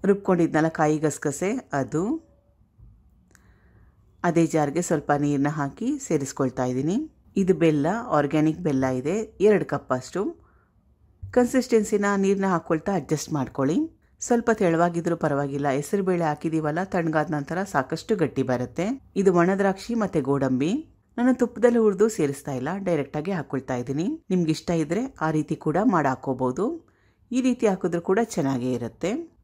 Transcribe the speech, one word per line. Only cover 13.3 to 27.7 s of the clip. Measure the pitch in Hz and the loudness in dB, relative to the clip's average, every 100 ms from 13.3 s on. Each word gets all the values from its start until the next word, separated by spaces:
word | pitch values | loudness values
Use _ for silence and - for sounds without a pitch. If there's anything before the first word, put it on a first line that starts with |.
| 151 | -4
ಮಾಡ್ಕೊಳ್ಳಿ. | 127 - 135 185 320 _ _ _ - | -4 -2 0 0 -2 _ _ _ -2
ಸ್ವಲ್ಪ | 240 233 220 | 0 2 2
ತೆಳುವಾಗಿದ್ರೂ | 185 165 175 170 170 165 | 2 2 2 0 -2 -2
ಪರವಾಗಿಲ್ಲ, | 160 143 143 139 143 135 | 0 0 -2 -2 -2 -2
ಹೆಸರು | 147 202 190 | -2 -2 0
ಬೇಳೆ | 175 160 | 0 0
ಹಾಕಿದೀವಲ್ಲ, | 147 165 156 151 160 190 180 | -2 -2 -2 -2 -4 -2 -2
ತಣ್ಣಗಾದ | 165 156 151 151 | 0 0 0 -4
ನಂತರ | 143 165 196 147 | -4 -6 -2 -2
ಸಾಕಷ್ಟು | 131 160 - 208 151 | -2 -8 -4 -2 0
ಗಟ್ಟಿ | - 131 | -2 -2
ಬರುತ್ತೆ. | 123 123 - 190 269 - 190 | -2 -4 -4 -4 -4 -6 2
ಇದು | 190 175 | 4 6
ಒಣ | 175 196 | 4 4
ದ್ರಾಕ್ಷಿ | 196 190 - 233 202 | 0 0 -4 -2 0
ಮತ್ತೆ | 160 135 | -2 0
ಗೋಡಂಬಿ. | 139 135 127 151 269 - _ _ - | 0 2 0 0 -2 -6 _ _ -2
ನಾನು | 247 254 | 0 2
ತುಪ್ಪದಲ್ಲಿ | 233 226 240 233 | 0 2 2 4
ಹುರಿದು | 214 185 220 220 | 2 4 0 2
ಸೇರಿಸ್ತಾ | 147 135 - 131 | -2 -2 -6 -6
ಇಲ್ಲ, | 135 196 190 | -4 -4 -2
ಡೈರೆಕ್ಟ್ | 156 135 151 | -2 -2 -6
ಆಗಿ | 160 185 | -4 -6
ಹಾಕೊಳ್ತಾ | - 135 117 123 | -4 -6 -4 -6
ಇದ್ದೀನಿ. | 123 139 190 320 _ | -4 -4 -4 -6 _
ನಿಮ್ಗೆ | 185 160 156 | 0 0 -2
ಇಷ್ಟ | - 170 | -2 -2
ಇದ್ರೆ | 151 185 269 - 160 | 0 -2 -4 -4 -2
ಆ | 156 | 0
ರೀತಿ | 151 156 156 | -2 -4 -2
ಕೂಡ | 151 240 | 2 2
ಮಾಡಿ | 180 139 | 2 0
ಹಾಕೋಬಹುದು. | 127 - 127 127 131 220 330 _ _ _ _ _ | -2 -4 -2 -2 -2 -4 -6 _ _ _ _ _
ಈ | 247 254 | -2 0
ರೀತಿ | 240 220 | 2 0